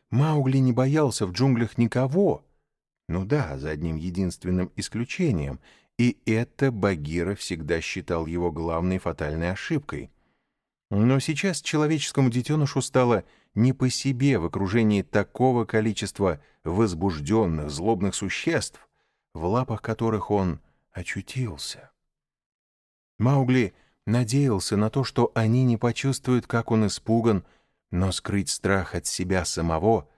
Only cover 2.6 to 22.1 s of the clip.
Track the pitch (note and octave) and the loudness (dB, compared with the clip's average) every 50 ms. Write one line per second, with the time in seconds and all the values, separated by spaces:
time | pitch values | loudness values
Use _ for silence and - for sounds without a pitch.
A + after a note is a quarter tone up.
2.6 | _ _ _ _ _ _ _ _ _ - E2 F#2 F#2+ G#2 C#3+ D3+ A2+ D#2 C#2 C2+ | _ _ _ _ _ _ _ _ _ -6 -4 -4 -2 0 0 -2 -2 -2 -6 -8
3.6 | C#2+ D#2 D#2 D2+ E2+ E2 D#2+ D#2 E2 F#2 E2+ F#2+ F#2+ F2+ - - - F2+ F2+ F#2 | -6 -6 -6 -4 -4 -4 -4 -4 -6 -6 -4 -2 -2 -2 -4 -6 -4 -2 -2 -2
4.6 | F2+ - - - - - - A2+ A#2+ - - - F3+ D#3 G#2+ D#2+ C#2+ C#2 C2 - | -2 -4 -6 -10 -10 -6 -6 -6 -6 -6 -4 -2 0 0 0 0 -2 -4 -8 -10
5.6 | _ - - _ _ _ _ - A#2+ B2 - _ - A2 A2 A2+ C3 - _ - | _ -20 -20 _ _ _ _ 0 0 0 0 _ -2 0 0 0 0 -4 _ -2
6.6 | C#3 C3+ A#2+ G2+ G2+ G2+ F#2+ D2+ D2 D2+ D#2+ F2 E2+ F#2 G2+ - - - F#2 D#2+ | -2 0 0 0 0 0 0 0 -4 -4 -2 -2 -2 -2 -4 -6 -6 -8 -8 -6
7.6 | D#2 D2 E2+ E2 D#2+ - - F#2 D#2+ - F2 E2 D#2+ D2+ E2+ F2 F2 F2 D2+ D#2+ | -4 -2 -2 -2 -2 -6 -8 -8 -6 -4 -4 -4 -4 -4 -4 -2 -2 -2 -2 -4
8.6 | E2 E2 E2 E2 F2 F#2 F#2 F2+ - F2 D#2+ - D#2+ D2 D2+ E2 E2 F2+ G2 - | -4 -2 -2 -2 0 0 -2 -2 -2 -6 -6 -4 -4 -4 -4 -4 -2 -4 -4 -6
9.6 | - - E3 D3 D3 - - C3+ - - _ _ _ _ _ _ _ _ _ _ | -6 -4 -4 -4 -4 -6 -10 -10 -10 -12 _ _ _ _ _ _ _ _ _ _
10.6 | _ _ _ _ _ - G2+ G2+ A2 B2 C3+ C3+ - - D#3 C#3+ - G3 E3 - | _ _ _ _ _ -4 0 2 4 4 2 2 0 -2 -4 -2 -2 -4 -4 -4
11.6 | - - - D3+ D#3 D3 D#3+ D3 - - - C#3+ C3+ B2 A2+ B2+ A#2+ - D3+ D#3 | -6 -2 0 0 2 2 0 0 -2 -2 0 0 2 2 2 0 -2 0 0 0
12.6 | C#3+ C3+ - C3+ - - - B2+ B2+ A#2+ A#2 F#2+ - _ _ _ _ _ - G2+ | 0 0 -2 -2 -4 0 2 4 4 4 4 2 0 _ _ _ _ _ 0 2
13.6 | A#2 C3 B2+ - C3 B2+ - - - C3+ C3 A#2+ C3+ C#3+ C3 F#2 D#2+ E2 - - | 2 2 2 2 0 -2 -2 -2 -2 -2 -2 2 2 2 2 2 0 0 -2 -2
14.6 | G2 F2+ G#2 A#2+ A2 G#2+ G#2 G2+ F2+ - - G#2 G2 - - - B2+ C3 B2 A#2+ | -2 0 2 2 4 4 2 2 0 0 0 0 0 0 0 0 2 2 2 2
15.6 | A2 - - A2 G#2+ A2+ G2 - G#2 F#2+ - - G2+ F2+ D#2 C#2+ - _ _ _ | 0 0 0 0 0 0 -2 -4 -6 -6 -2 0 0 0 0 -2 -6 _ _ _
16.6 | - E2 F2 G2+ A2+ G2+ F2 D#2+ F#2 G2 E2 D2 C#2+ D2+ G#2+ A2+ G#2+ F2 D#2+ D2+ | -6 -2 0 2 2 2 2 0 0 -2 -2 -2 -2 0 2 2 2 2 0 -2
17.6 | D2+ D2+ C#2+ D2 F2+ A2 A#2 F2+ G2 G2 - - G2+ F#2 - - - E3 E3 B2+ | -4 -6 -6 -4 0 0 0 0 0 -2 -4 -4 -6 -6 -6 -4 -2 -2 -2 -2
18.6 | - - - - _ _ _ _ _ _ _ _ _ _ - D#2+ D#2+ F2+ G#2+ B2 | -2 -6 -12 -16 _ _ _ _ _ _ _ _ _ _ -10 -6 -2 0 0 0
19.6 | C3 - A2 G#2 - A2+ A2 - A#2 A2+ G#2+ G2+ - - G#2 G2+ F#2+ F2+ D#2 D2 | -2 -2 -6 -6 -4 -6 -4 -2 -2 -2 -2 -2 -2 0 0 0 0 0 -2 -4
20.6 | _ _ _ _ _ _ - F#2 E2+ - - G2 - - - C3 B2 G#2 D#2 C#2+ | _ _ _ _ _ _ -14 -12 -10 -8 -8 -10 -10 -8 -6 -6 -6 -6 -8 -10
21.6 | - - - - - - _ _ _ _ | -12 -12 -14 -14 -18 -20 _ _ _ _